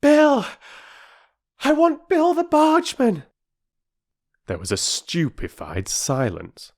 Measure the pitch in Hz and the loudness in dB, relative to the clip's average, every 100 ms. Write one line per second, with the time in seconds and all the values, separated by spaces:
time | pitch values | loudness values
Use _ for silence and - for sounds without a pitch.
0 | 285 302 302 269 180 - - - - - | 4 6 4 2 -2 -14 -20 -20 -20 -20
1 | - _ _ _ _ _ 262 302 339 330 | -20 _ _ _ _ _ 0 2 2 0
2 | _ 359 330 330 339 302 311 320 349 - | _ 2 2 0 0 2 4 2 0 -2
3 | 247 170 - _ _ _ _ _ _ _ | 0 0 -8 _ _ _ _ _ _ _
4 | _ _ _ _ - 87 98 101 - - | _ _ _ _ -12 -10 -6 -6 -4 -6
5 | - 170 151 - 87 - 76 82 92 98 | -6 -6 -6 -6 -14 -14 -10 -8 -6 -6
6 | - 135 127 85 87 - - | -4 -2 -4 -6 -14 -18 -20